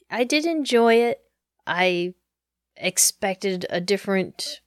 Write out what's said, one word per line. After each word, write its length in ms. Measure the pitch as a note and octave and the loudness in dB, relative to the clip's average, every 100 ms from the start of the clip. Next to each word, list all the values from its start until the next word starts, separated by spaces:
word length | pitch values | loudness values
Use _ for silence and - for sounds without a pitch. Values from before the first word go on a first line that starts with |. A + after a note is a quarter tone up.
| - | -10
I 140 | G#3+ | -4
did 220 | B3 D4+ E4 | 0 0 0
enjoy 480 | D#4+ C4 A#3 A#3 | -2 2 4 6
it. 260 | A3+ A#3 A3+ _ _ _ _ - | 4 2 -2 _ _ _ _ -6
I 480 | F3 F#3 F3 F3+ - _ _ _ _ _ - | 0 2 0 -4 -8 _ _ _ _ _ -8
expected 920 | F3+ - - - G3 F#3 G3 F#3 - | -4 0 0 0 -6 -2 -4 -4 -4
a 100 | F3 | -4
different 800 | F3+ G3 - F#3+ F3+ - - - | -2 -2 0 -2 -2 -8 -12 -12